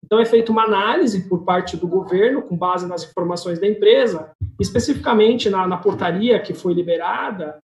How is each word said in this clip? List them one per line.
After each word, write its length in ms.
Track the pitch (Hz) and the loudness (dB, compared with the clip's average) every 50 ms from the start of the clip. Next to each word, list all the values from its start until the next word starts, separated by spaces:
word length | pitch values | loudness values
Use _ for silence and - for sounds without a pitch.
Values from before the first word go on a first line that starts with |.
| - | -2
Então, 160 | - 208 226 | 2 2 2
é 60 | 233 | 4
feita 260 | 226 - 233 226 226 | 4 4 2 4 4
uma 120 | 220 220 220 | 2 2 2
análise 640 | 220 208 190 202 220 262 349 359 240 202 190 175 - | 2 2 0 0 0 0 2 0 0 0 -2 -2 -2
por 140 | 180 170 - | -4 -4 0
parte 340 | - 180 180 180 - - | 0 -2 -2 -2 -4 -8
do 100 | 165 175 | -6 -6
governo, 540 | 175 170 190 180 - 180 185 208 240 277 285 | -2 -2 -2 -2 0 0 2 2 2 2 -2
com 160 | - - 180 | -4 -6 -6
base 300 | 165 180 180 180 180 180 | -2 -2 -2 -2 -2 -4
nas 160 | 175 180 170 165 | -6 -8 -10 -10
informações 560 | - _ - 180 175 175 175 - 180 170 165 | -8 _ -4 -4 -4 -4 -6 -6 -6 -4 -2
da 80 | 190 | 0
empresa, 640 | 202 214 202 220 214 233 269 262 226 185 160 156 - - _ - - - - | -2 0 4 4 6 6 6 4 0 -2 -4 -10 -14 -10 _ -10 -10 -4 -4
especificamente 880 | 196 185 - 247 233 - 285 - - 285 240 214 214 220 247 240 - 214 | -4 0 0 -2 0 0 -2 -2 0 0 4 4 6 4 4 2 0 0
na, 180 | 196 190 185 | 0 0 0
na 100 | 180 185 | -2 -2
portaria 600 | 180 - 208 170 - - 175 170 190 214 240 233 190 | 0 0 -2 -2 0 -2 -2 -2 0 2 2 2 2
que 160 | - - 156 | 0 -4 -10
foi 180 | - - 185 170 | -6 -4 -2 -2
liberada 840 | 175 175 170 170 165 170 180 - 233 320 277 220 185 160 151 151 - _ _ | -2 0 0 -2 -2 -2 -4 -4 -4 -6 -8 -8 -8 -10 -12 -12 -14 _ _